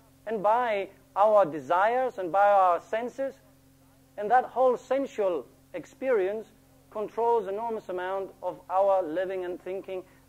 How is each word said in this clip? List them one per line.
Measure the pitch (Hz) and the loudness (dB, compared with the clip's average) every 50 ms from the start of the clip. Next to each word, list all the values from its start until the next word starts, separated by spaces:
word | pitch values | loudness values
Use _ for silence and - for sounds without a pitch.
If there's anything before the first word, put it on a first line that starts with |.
| _ _ _ _ _ 202 | _ _ _ _ _ -8
and | 226 214 175 | -6 -2 2
by | 202 220 240 247 240 214 202 190 - - - _ _ - | 2 2 2 2 0 -2 -4 -4 -6 -12 -18 _ _ 0
our | 185 202 220 214 208 196 | 4 4 6 6 6 4
desires | 156 143 156 135 127 170 180 196 220 240 254 262 247 - - | 4 0 -6 -4 0 0 2 2 2 2 0 -2 -2 -4 -6
and | 185 170 | -6 -2
by | 156 196 202 202 | 2 4 4 6
our | 202 196 190 180 175 165 | 6 6 6 4 4 2
senses, | - - - 220 240 240 233 - 269 269 - - _ _ _ _ _ _ _ _ _ _ _ _ _ _ _ - | -2 -4 -6 -6 -6 -6 -6 -6 -6 -8 -8 -10 _ _ _ _ _ _ _ _ _ _ _ _ _ _ _ -8
and | 208 208 | -2 0
that | 226 254 254 | 2 2 2
whole | - - 233 262 262 247 | 0 0 0 2 2 2
sensual | - - - 262 277 277 247 - - 208 190 175 147 120 - - _ _ _ - | 0 -2 -4 -4 -2 -4 -4 -4 -4 -2 -2 -2 -4 -6 -10 -16 _ _ _ -14
experience | 175 151 - - - 254 269 254 214 185 190 208 226 208 - _ _ _ _ _ _ _ _ | -14 -14 -14 -14 -8 -4 0 0 0 0 0 -2 -6 -10 -14 _ _ _ _ _ _ _ _
controls | - 214 214 190 - - 226 233 233 233 196 185 | -10 -10 -10 -8 -4 -2 0 2 2 0 0 -2
enormous | 196 208 233 233 226 214 196 - | -6 -6 -6 -6 -8 -8 -8 -8
amount | 185 180 180 185 196 196 196 180 - - - | -8 -8 -6 -6 -6 -6 -8 -10 -12 -12 -10
of | 180 170 - - - | -10 -10 -10 -8 -4
our | 175 190 196 196 196 190 | 0 2 2 4 4 2
living | 185 151 156 175 190 185 190 185 180 | 0 -2 -4 -4 -4 -4 -6 -6 -6
and | 175 180 165 | -8 -8 -10
thinking | - 185 185 196 - - 190 185 185 - - - _ | -10 -10 -10 -10 -10 -10 -12 -12 -12 -14 -20 -20 _